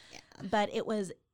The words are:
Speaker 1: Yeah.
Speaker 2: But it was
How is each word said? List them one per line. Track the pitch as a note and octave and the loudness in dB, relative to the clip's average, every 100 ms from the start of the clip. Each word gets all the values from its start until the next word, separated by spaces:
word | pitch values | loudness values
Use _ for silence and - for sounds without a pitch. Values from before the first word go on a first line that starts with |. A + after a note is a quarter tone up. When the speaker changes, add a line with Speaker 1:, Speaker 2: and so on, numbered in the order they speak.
| - | -20
Speaker 1:
Yeah. | - - - F#3+ | -20 -18 -12 0
Speaker 2:
But | G#3+ G#3 | 2 2
it | A3+ - | 0 0
was | A3 F#3 - _ | -2 -2 -8 _